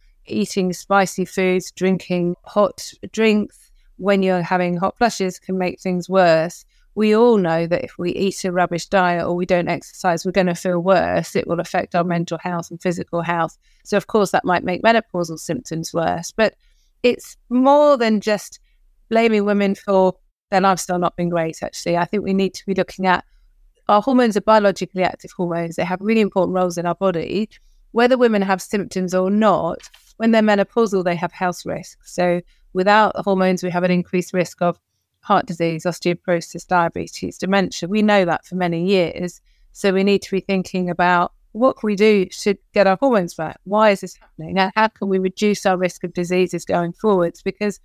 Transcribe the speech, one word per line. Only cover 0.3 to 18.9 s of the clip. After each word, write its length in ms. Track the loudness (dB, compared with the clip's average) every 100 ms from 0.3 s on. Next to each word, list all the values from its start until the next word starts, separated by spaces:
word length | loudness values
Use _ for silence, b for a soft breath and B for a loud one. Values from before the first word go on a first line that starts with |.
| -4 -4 -2 -4
spicy 520 | -4 0 2 2 -2
foods, 480 | -6 -2 0 0 -4
drinking 640 | -2 0 0 -2 -4 -2 -6
hot 460 | -4 0 0 -2 -16 -16 -10
drinks 580 | -2 2 2 -2 _ _ _ _ -6
when 260 | 0 2
you're 200 | 2 0
having 340 | 0 -2 0 -2
hot 200 | -4 0
flushes 420 | 0 0 -4 -6
can 200 | -8 -4
make 220 | -4 -4
things 280 | -4 -4 0
worse. 560 | 4 6 4 0 -8 _ _ _
We 200 | -2 2
all 220 | 4 4 4
know 300 | 2 0 0
that 180 | -2
if 140 | -4 -6
we 120 | -6
eat 320 | -2 -4 -4
a 80 | -4
rubbish 340 | -2 -2 -2 -2
diet 380 | 0 2 0
or 100 | -2
we 120 | -2 0
don't 220 | 0 0
exercise, 560 | -4 -8 -6 -2 -2
we're 80 | -2
gonna 220 | 0 0
feel 260 | 0 -2 -2
worse. 560 | 2 2 2 -2 -2 -4
It 100 | -4
will 140 | -4
affect 340 | -4 -4 -2
our 100 | -2
mental 340 | -2 -2 -4 -6
health 320 | -6 -8 -8
and 100 | -6
physical 420 | -4 -4 -4 -6
health. 340 | -4 -2 -4 -6 _ _
So, 120 | -4 -2
of 100 | 0
course, 240 | 0 2
that 120 | 0
might 200 | 0 -2
make 180 | -2 0
menopausal 560 | 2 2 0 -6 -6 -8
symptoms 540 | -8 -8 -8 -10 -6
worse. 400 | -4 -2 -4 -6
But 220 | -2 -2 -2 _ _ _ _
it's 340 | 0 0 -6 -20 -4
more 480 | 2 4 6 6 4
than 240 | 2 0
just 380 | 0 -4 -6 -20 _ _ _